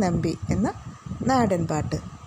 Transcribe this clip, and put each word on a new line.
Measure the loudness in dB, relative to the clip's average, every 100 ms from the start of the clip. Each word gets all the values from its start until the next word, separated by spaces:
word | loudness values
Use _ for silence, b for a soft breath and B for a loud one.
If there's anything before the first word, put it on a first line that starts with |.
നമ്പി | 2 2 0 -2 -2
എന്ന | 0 0 -2 -10 -14 -10 -4 2
നാടൻ | 4 4 2 0
പാട്ട്. | 0 -2 -4 -6 -14